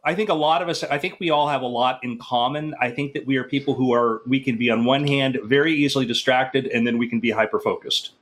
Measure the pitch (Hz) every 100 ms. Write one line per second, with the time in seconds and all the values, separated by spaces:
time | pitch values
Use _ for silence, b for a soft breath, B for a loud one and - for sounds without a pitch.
0 | 147 175 208 160 151 170 175 156 139 143
1 | 185 - 175 147 147 135 123 120 127 131
2 | 123 117 - 123 123 147 156 151 123 131
3 | 139 139 127 131 123 139 139 127 127 120
4 | 117 110 123 135 135 113 120 113 120 139
5 | 143 139 135 123 107 139 160 151 143 135
6 | 123 117 - 127 135 135 127 117 120 117
7 | 120 117 113 107 107 107 110 92 - -
8 | - _